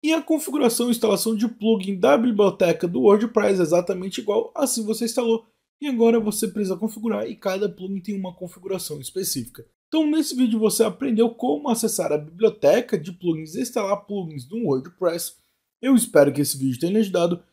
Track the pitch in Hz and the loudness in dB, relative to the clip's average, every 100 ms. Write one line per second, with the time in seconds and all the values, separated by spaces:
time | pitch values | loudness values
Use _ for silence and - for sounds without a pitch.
0 | 302 320 311 311 - 285 254 233 240 233 | 2 0 2 -2 0 0 2 2 0 0
1 | 214 196 226 220 226 - 214 220 185 196 | 2 0 0 -2 -2 -2 0 0 0 0
2 | 247 277 240 208 196 190 180 165 180 185 | 2 4 2 2 2 4 0 0 -2 2
3 | 233 202 233 - 202 196 165 170 175 180 | 6 6 4 0 2 2 2 2 0 -6
4 | 190 - 208 208 - - 277 - 214 220 | -6 -8 -2 -2 -2 -4 -2 -2 -4 -4
5 | 233 233 233 226 _ _ _ _ 285 240 | -2 -2 0 -2 _ _ _ _ -6 2
6 | 226 233 214 208 214 214 196 185 214 - | 4 4 0 -2 -4 -2 -4 -2 -4 -4
7 | 226 208 226 208 196 190 202 - 185 196 | -4 -4 -6 -6 -4 -2 -4 -6 -8 -8
8 | 175 196 185 180 180 - 185 190 - 147 | -6 -8 -8 -10 -14 -14 -8 -8 -6 -10
9 | 131 185 190 139 117 - - _ _ 311 | -10 -6 -6 -6 -8 -14 -20 _ _ 0
10 | 302 311 - 254 254 220 220 220 214 180 | 2 0 -2 0 2 4 2 2 -2 -2
11 | 277 220 226 - 254 294 285 226 220 - | -2 2 2 0 -4 -2 0 0 0 -2
12 | 156 151 151 170 220 214 143 185 - 190 | -2 -2 -4 0 0 4 4 4 2 -4
13 | 156 180 175 160 156 180 247 240 196 202 | -6 -6 -4 -4 -4 -8 -4 -4 -2 -4
14 | - 202 170 151 127 220 220 131 131 _ | -4 -8 -8 -10 -10 -6 -2 -2 -4 _
15 | 180 165 - - _ _ _ _ 254 254 | -2 -2 -8 -12 _ _ _ _ 4 4
16 | - 151 143 139 139 135 135 123 170 208 | 6 4 4 4 -2 -2 -2 -2 0 0
17 | 208 180 170 170 _ | 0 0 0 -2 _